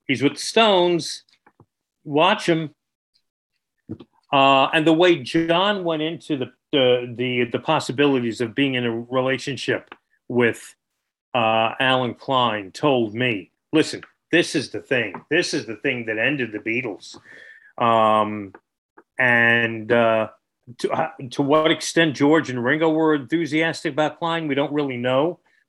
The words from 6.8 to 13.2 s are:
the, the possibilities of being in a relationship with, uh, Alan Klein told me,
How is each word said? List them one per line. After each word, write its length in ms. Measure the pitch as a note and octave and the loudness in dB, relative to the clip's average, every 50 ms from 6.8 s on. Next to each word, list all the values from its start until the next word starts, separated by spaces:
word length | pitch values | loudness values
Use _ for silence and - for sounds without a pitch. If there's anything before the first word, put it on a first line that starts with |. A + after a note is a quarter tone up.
| C3 B2+ B2 B2 B2 B2 A#2+ | 4 4 4 2 0 -4 -6
the, 280 | A2 B2 B2+ B2 B2 A#2+ A#2 | -6 -4 -2 -2 -2 -2 -2
the 60 | A#2 A#2+ | -2 -4
possibilities 840 | - - D#3+ C#3+ - - C3 B2 D3 D3 C3+ C3 A#2+ A#2 G#2+ - | -2 -2 -2 -2 -2 -4 -2 0 2 2 2 2 0 -2 -4 -4
of 140 | B2 A2+ G#2 | -6 -4 -2
being 200 | - C#3 C3+ C3 | -2 -2 0 -2
in 100 | B2 B2 | -2 -2
a 160 | A#2+ A2+ A#2 | -4 -4 -6
relationship 920 | A#2+ A#2+ B2+ C3 C3 C3 C3 B2+ - C#3+ C3+ A#2 - - A#2 G2+ - - - _ _ _ _ _ _ - | -6 -4 -2 -2 0 -2 -2 -4 -6 -8 -8 -6 -4 -4 -4 -4 -6 -10 -20 _ _ _ _ _ _ -4
with, 460 | B2+ A#2+ B2 A2+ A#2 - - - - _ _ _ _ _ _ _ _ _ _ _ - | 0 2 2 2 2 -2 -8 -20 -20 _ _ _ _ _ _ _ _ _ _ _ -2
uh, 400 | B2 A2+ A2 A2 A2 A2+ A2 - - | 0 2 2 2 2 2 0 0 0
Alan 360 | C3+ C3 C3 B2+ B2+ A#2+ G#2+ | 2 2 2 2 0 -2 -6
Klein 580 | - - - C3+ B2+ B2 A#2+ G#2+ G#2+ G2 F#2 | -6 -4 -2 0 2 2 0 0 -4 -8 -10
told 420 | - - - D3 C3+ B2 A#2 G#2 G2+ | -6 -2 0 2 2 2 0 -2 -2
me, 380 | A2+ | -2